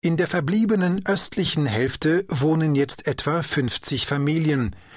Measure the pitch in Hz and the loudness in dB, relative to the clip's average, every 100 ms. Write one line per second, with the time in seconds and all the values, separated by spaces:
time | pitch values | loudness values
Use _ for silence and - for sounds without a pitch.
0 | 170 165 175 175 143 208 220 214 180 185 | 0 0 0 0 0 2 2 2 2 0
1 | 196 196 - - 180 - 143 107 131 - | 0 0 0 -2 -2 0 0 0 -2 0
2 | 156 170 196 139 143 160 156 143 139 - | 0 0 0 0 2 2 2 2 0 -2
3 | - 143 - 165 156 - 127 - - 135 | -2 -4 -2 -2 -2 -2 -2 -2 -2 -2
4 | - 143 143 160 156 143 110 - - | -2 0 0 0 2 0 -2 -6 -18